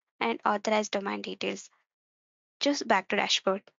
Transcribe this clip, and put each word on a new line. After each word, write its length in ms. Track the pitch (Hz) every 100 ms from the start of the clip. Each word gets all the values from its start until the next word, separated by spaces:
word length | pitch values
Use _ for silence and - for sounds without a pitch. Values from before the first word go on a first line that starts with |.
| _ _
and 180 | 233 226 -
authorized 460 | 208 214 214 214
domain 280 | 202 202 208
details. 480 | 202 190 196 196 - _ _ _ _ _ _ _ _ _
Choose 200 | 277 285
Back 280 | 233 202 190
to 80 | 202
Dashboard. 460 | 190 - - 196 -